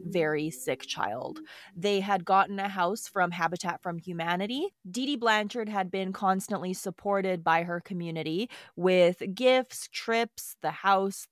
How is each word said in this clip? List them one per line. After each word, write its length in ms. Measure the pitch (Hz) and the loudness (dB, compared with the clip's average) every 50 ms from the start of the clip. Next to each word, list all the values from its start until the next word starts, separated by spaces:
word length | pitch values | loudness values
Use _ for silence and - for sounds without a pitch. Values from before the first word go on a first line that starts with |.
| - | -6
very 460 | 175 196 175 156 151 156 147 151 160 | -2 0 2 2 2 2 0 0 -2
sick 320 | 165 - - 156 131 135 - | -6 -6 -4 -4 -4 -4 -6
child. 520 | - - - - 101 107 123 - - - - - - - - - - - | -8 -6 -4 -4 -4 -4 -4 -8 -8 -10 -12 -16 -18 -18 -20 -20 -18 -8
They 260 | 170 175 208 202 196 | -4 0 0 2 2
had 260 | 190 202 202 185 170 | 2 0 0 0 2
gotten 320 | - 190 196 196 - 202 196 | 4 4 4 4 2 0 -4
a 100 | 196 202 | -4 -4
house 400 | 196 190 175 175 208 - - - | -2 0 0 0 -2 -4 -8 -4
from 220 | - 196 180 175 | 0 0 0 0
Habitat 500 | 175 175 170 170 180 175 - 175 170 - | 0 0 -2 -2 -2 -2 -4 -4 -6 -4
for 160 | - 185 170 | -6 -8 -8
Humanity. 800 | 170 - 185 175 170 165 170 175 180 196 208 247 277 359 392 - _ - 185 | -8 -8 -8 -6 -4 -2 -2 -2 -2 -2 -2 -4 -4 -4 -6 -8 _ -14 -10
Dee 160 | 180 247 262 | -6 -4 -2
Dee 100 | 277 294 | -2 -2
Blanchard 520 | 226 233 226 214 214 208 202 - 247 220 208 | 0 2 4 4 4 2 -2 -4 -6 -4 -2
had 220 | 214 196 185 175 | -2 -2 -2 -2
been 220 | 196 190 190 185 | -2 -4 -4 -4
constantly 640 | 190 - 208 190 190 190 - - 208 180 170 185 185 | -4 0 2 2 2 2 0 -4 -4 -4 -2 -4 -4
supported 680 | - - 190 170 - - 202 202 196 190 190 180 170 | -4 -6 -8 -8 -4 -2 0 0 2 2 0 0 0
by 200 | 165 170 165 165 | 2 4 4 4
her 180 | 170 175 175 175 | 2 0 -4 -6
community 720 | - - 196 175 170 165 165 160 156 160 160 185 240 - - - - - _ | -6 -6 -6 -6 -6 -4 -4 -4 -4 -2 -2 -2 -4 -4 -8 -14 -20 -14 _
with 460 | 180 175 185 185 180 175 170 180 - - 196 185 | 0 4 6 6 8 6 6 4 2 -4 -6 -2
gifts, 540 | 214 254 254 254 254 247 - - - - - | 2 4 6 6 4 2 -2 -6 -14 -12 -12
trips, 640 | - - - 233 226 226 233 226 _ - - - - _ | -10 -6 -2 0 0 2 0 -2 _ -10 -14 -14 -10 _
the 120 | - 151 | -6 -6
house, 540 | 151 - - 196 196 190 196 196 196 - - - | -4 0 2 4 4 4 4 0 -2 -6 -10 -6